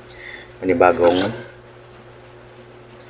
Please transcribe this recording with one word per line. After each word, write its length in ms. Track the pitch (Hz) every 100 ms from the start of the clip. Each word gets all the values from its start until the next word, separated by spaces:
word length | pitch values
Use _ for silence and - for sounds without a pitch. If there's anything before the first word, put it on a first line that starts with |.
| - - - - - -
panibagong 580 | 95 85 90 82 87 90 101 120 - - - - - - - - - - - - - - - - -